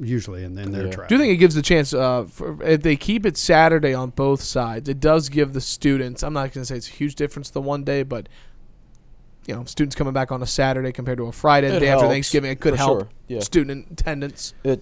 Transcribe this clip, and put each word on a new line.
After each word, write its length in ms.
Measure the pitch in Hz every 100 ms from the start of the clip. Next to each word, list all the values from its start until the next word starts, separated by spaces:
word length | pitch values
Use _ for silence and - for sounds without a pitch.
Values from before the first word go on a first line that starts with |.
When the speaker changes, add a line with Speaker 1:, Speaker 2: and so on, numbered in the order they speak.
Speaker 1:
usually, 440 | 117 123 104 90
and 120 | 92 92
then 140 | 98
they're 140 | 98
Speaker 2:
Yeah. 80 | 92
Speaker 1:
traveling. 160 | 95 90
Speaker 3:
Do 60 | 254
you 40 |
think 120 | 277
it 60 | 175
gives 180 | 175 151
a 60 |
chance, 300 | 139 170 139
uh, 340 | 131 127 123 95
for, 320 | - - 151
if 200 | - 156
they 120 | 160
keep 320 | 143 - 220 208
it 100 | 151
Saturday 560 | - 160 160 160 147
on 180 | 127 127
both 300 | 131 139 139
sides, 480 | - 135 117 113 139
it 120 | 135
does 280 | 151 160 139
give 240 | 147 139
the 80 | 135
students, 600 | - - 143 135 127 120
I'm 100 | 147
not 200 | 151 135
gonna 120 | 135
say 120 | 120 123
it's 120 | -
a 40 |
huge 240 | - 147 -
difference 340 | 147 - 139
the 100 | 139
one 220 | 139 143
day, 220 | 143 139
but, 240 | 135 120 98 - - - - - - - - - - -
you 120 | - 113
know, 80 |
students 320 | 123 - 143 -
coming 160 | 139
back 180 | 135 131
on 100 | 131
a 60 | 123
Saturday 460 | - 135 131 131
compared 260 | 123 127 123
to 60 |
a 80 | 117
Friday 360 | - 151 143 139
the 100 | 131
Speaker 2:
It 20 |
Speaker 3:
day 80 | 139
after 140 | 135
Speaker 2:
helps, 100 | 117
Speaker 3:
Thanksgiving, 400 | 139 139 147 135
it 80 | 131
could 140 | 160
Speaker 2:
for 20 | 131
Speaker 3:
help 240 | 139 120
Speaker 2:
sure. 80 | 98 - -
Yeah. 140 | 117
Speaker 3:
student 480 | 101 175 139 139 -
attendance. 640 | 160 - 143 143 - - -
Speaker 2:
It 160 | 135 127